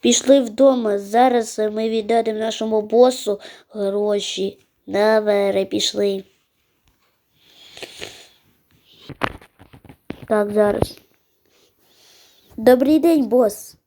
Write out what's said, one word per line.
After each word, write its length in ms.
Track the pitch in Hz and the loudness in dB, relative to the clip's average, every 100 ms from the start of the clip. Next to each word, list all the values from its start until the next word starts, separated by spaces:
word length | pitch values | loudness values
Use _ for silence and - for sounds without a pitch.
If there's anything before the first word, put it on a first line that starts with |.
Пішли 400 | 240 240 - 277 | 2 0 4 4
вдома. 580 | 240 214 269 254 226 202 | 4 2 2 4 -2 -4
Зараз 600 | 196 220 254 240 220 - | -2 2 2 2 -4 -4
ми 300 | 214 214 220 | -4 -2 -4
віддадимо 500 | 220 208 233 226 214 | -4 0 0 0 -4
нашому 440 | 220 220 220 220 | -6 -6 -4 -4
босу 580 | 214 220 247 254 - 202 - - _ | 0 4 4 2 -6 -6 -8 -20 _
гроші. 920 | 214 196 202 208 208 196 - 190 - _ _ - | -6 -4 -2 -2 -2 -4 -6 -8 -8 _ _ -8
Добре, 800 | 196 214 220 214 208 202 196 | 0 2 2 2 0 0 0
пішли. 600 | 196 208 - 208 202 196 190 _ _ _ _ _ _ _ _ _ _ _ _ _ - - - - - - - _ _ _ _ _ _ _ - - - - - _ - - - - _ - - | -2 -2 -4 -2 -2 -4 -10 _ _ _ _ _ _ _ _ _ _ _ _ _ -20 -20 -20 -16 -18 -18 -20 _ _ _ _ _ _ _ -20 -8 -8 -8 -20 _ -20 -20 -20 -20 _ -16 -4
Так, 220 | 214 208 | -2 0
зараз. 480 | 208 208 202 - - _ _ _ _ _ _ _ _ _ _ _ _ _ _ _ - | 0 0 2 -2 -4 _ _ _ _ _ _ _ _ _ _ _ _ _ _ _ 0
Добрий 400 | 226 254 262 311 | 4 4 4 2
день, 280 | 320 330 254 | 4 2 2
бос. 500 | 247 226 - - - | 2 0 -2 -18 -20